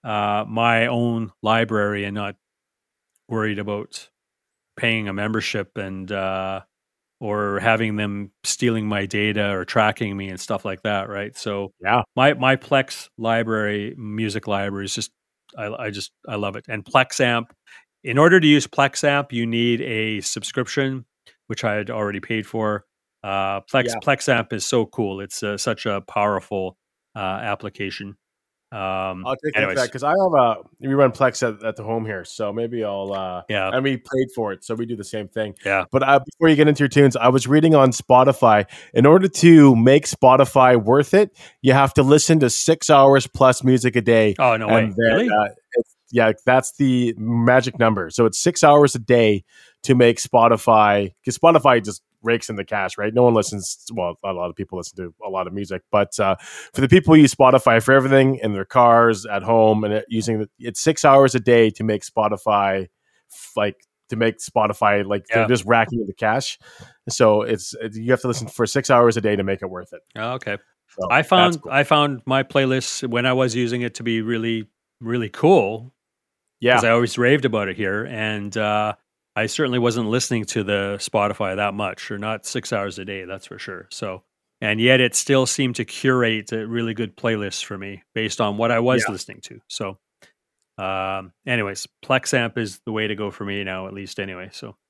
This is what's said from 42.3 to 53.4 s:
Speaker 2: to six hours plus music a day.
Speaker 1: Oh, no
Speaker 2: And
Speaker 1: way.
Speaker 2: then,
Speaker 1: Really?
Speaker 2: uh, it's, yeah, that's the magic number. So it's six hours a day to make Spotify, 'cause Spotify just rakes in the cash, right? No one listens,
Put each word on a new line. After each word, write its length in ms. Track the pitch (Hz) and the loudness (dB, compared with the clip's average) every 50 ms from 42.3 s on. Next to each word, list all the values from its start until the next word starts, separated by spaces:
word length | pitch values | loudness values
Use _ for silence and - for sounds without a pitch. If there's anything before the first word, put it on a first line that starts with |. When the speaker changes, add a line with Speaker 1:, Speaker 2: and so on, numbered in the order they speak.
| 165 160 | 2 4
Speaker 2:
to 80 | 143 120 | 4 2
six 400 | - - - - 165 160 - - | 0 -2 0 0 0 0 2 4
hours 380 | 151 139 135 139 139 135 131 - | 6 8 8 8 6 4 2 -2
plus 360 | _ - 139 131 123 - - | _ 2 4 4 4 2 2
music 320 | 131 131 127 113 123 101 | 2 2 2 2 0 -2
a 60 | 120 | 0
day. 340 | 107 113 117 113 110 107 98 - | 2 4 4 4 4 2 0 0
Speaker 1:
Oh, 180 | 139 127 113 110 | 0 0 0 0
no 100 | 110 107 | 0 0
Speaker 2:
And 220 | 117 113 110 107 | 2 2 2 0
Speaker 1:
way. 60 | 95 101 | -2 -2
Speaker 2:
then, 200 | 113 113 113 113 | 0 2 2 2
Speaker 1:
Really? 100 | 123 120 | 0 0
Speaker 2:
uh, 200 | 104 107 104 101 101 _ _ _ - | 0 0 0 -2 -6 _ _ _ -4
it's, 220 | 120 113 _ _ _ _ _ | -4 -4 _ _ _ _ _
yeah, 220 | - 120 117 110 110 - _ | 0 2 2 2 2 0 _
that's 280 | 127 127 110 104 - - | 2 2 2 2 -2 -4
the 400 | _ 143 131 127 123 123 117 113 - | _ 0 2 2 2 0 -2 -4 -4
magic 600 | 107 113 120 117 113 120 123 131 120 127 - - | -6 -4 -2 2 4 4 4 4 4 0 -2 2
number. 300 | 117 113 110 98 90 78 | 2 2 2 0 -4 -6
So 160 | - - 120 | 0 2 2
it's 140 | 113 - - | 2 2 0
six 220 | - 175 170 - - | -2 -2 0 4 6
hours 300 | 151 147 147 147 139 - | 6 8 8 6 4 2
a 60 | 123 | -4
day 440 | 110 - 127 120 117 107 104 98 - _ _ _ _ _ _ _ _ | 0 2 4 4 4 4 2 0 -4 _ _ _ _ _ _ _ _
to 120 | - 135 | 0 4
make 220 | 123 123 117 117 - | 4 6 4 4 2
Spotify, 960 | - - - 120 113 117 117 104 - - 113 107 107 104 101 104 101 92 _ _ _ | -6 0 2 4 4 4 4 2 2 2 4 4 4 4 2 0 -2 -4 _ _ _
'cause 140 | - 120 - | -10 -6 2
Spotify 460 | - 165 170 156 139 143 127 117 95 | 4 4 4 6 4 4 2 2 0
just 180 | 107 101 - _ _ _ _ _ | -4 -12 -12 _ _ _ _ _
rakes 260 | 113 117 113 - - | -2 -2 -2 -2 -8
in 60 | 113 | -10
the 100 | 98 98 | -10 -8
cash, 320 | _ 110 101 98 90 - - | _ -6 -6 -6 -6 -6 -6
right? 160 | 104 107 110 | -6 -4 2
No 80 | 120 | 4
one 140 | 123 123 117 | 4 4 4
listens, 500 | 110 | 4